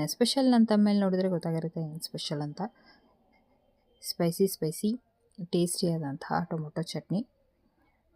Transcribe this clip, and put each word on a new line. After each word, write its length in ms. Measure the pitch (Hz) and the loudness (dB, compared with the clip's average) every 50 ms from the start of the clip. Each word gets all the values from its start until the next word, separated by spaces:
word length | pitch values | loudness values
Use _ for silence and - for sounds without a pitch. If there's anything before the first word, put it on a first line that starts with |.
| 151 | 0
ಸ್ಪೆಷಲ್ 460 | 160 - - 240 233 - 277 262 254 | -2 0 0 0 2 2 2 4 6
ನನ್ನ 140 | 247 233 226 226 | 6 6 6 6
ತಮ್ಮನೇಲಿ 300 | 214 208 208 208 202 202 | 6 4 4 4 4 4
ನೋಡಿದ್ರೆ 300 | 196 190 185 185 190 185 | 4 2 2 2 0 0
ಗೊತ್ತಾಗಿರುತ್ತೆ 520 | 180 165 - 170 165 160 165 165 - 170 | 0 -2 -2 -2 -2 -2 -4 -4 -6 -6
ಏನ್ 180 | 160 151 156 165 | -8 -6 -8 -10
ಸ್ಪೆಷಲ್ 420 | - - - - - - 156 147 | -10 -10 -10 -8 -6 -6 -4 -4
ಅಂತ. 200 | 151 147 147 - 190 233 _ _ _ - - _ _ _ _ _ _ _ _ _ _ _ _ _ _ _ _ _ _ _ _ _ | -4 -6 -6 -6 -8 -8 _ _ _ -20 -20 _ _ _ _ _ _ _ _ _ _ _ _ _ _ _ _ _ _ _ _ _
ಸ್ಪೈಸಿ, 460 | - - - - 175 170 165 - 196 | -12 -10 -4 0 0 0 2 2 0
ಸ್ಪೈಸಿ, 540 | 190 - - 165 156 160 - - 214 240 - _ _ _ _ _ _ _ - 170 | 0 0 -2 -4 -4 -4 -2 -2 -2 -2 -2 _ _ _ _ _ _ _ -12 -8
ಟೇಸ್ಟಿ 500 | - - 175 175 170 - - 185 170 165 | -2 0 0 2 0 0 -2 -2 -2 -2
ಆದಂತಹ 500 | 160 151 139 139 - - - 156 165 170 | -2 -2 -4 -6 -6 -4 -2 -2 -2 -2
ಟೊಮೊಟೊ 380 | - 175 156 151 151 - 165 | -2 -4 -6 -6 -6 -6 -8
ಚಟ್ನಿ. 460 | 165 - - 151 - - 165 208 262 _ _ _ _ _ _ _ _ _ _ _ _ _ _ _ _ _ - | -8 -6 -6 -8 -6 -4 -4 -4 -4 _ _ _ _ _ _ _ _ _ _ _ _ _ _ _ _ _ -6